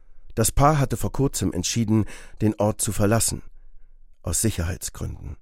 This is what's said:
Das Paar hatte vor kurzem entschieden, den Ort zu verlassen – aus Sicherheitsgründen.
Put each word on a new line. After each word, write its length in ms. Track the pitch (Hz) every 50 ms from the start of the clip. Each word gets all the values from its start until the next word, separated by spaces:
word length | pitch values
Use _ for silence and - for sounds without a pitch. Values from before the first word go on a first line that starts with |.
| - - - - - - -
Das 180 | - 113 -
Paar 280 | - - 139 147 156 143
hatte 180 | 135 - - -
vor 140 | - 98
kurzem 420 | - - 135 139 - - 98 92 -
entschieden, 520 | 90 - - - 117 113 101 110 110 101 - - - - - - -
den 140 | - 110 107
Ort 260 | - 104 107 107 -
zu 100 | - 120
verlassen – 520 | 104 - 104 98 113 113 - - - - - - - - - - - - - - - - - - - -
aus 200 | - 90 90 -
Sicherheitsgründen. 960 | - 110 - - 85 85 90 90 - - - - - - 92 - 90 - - -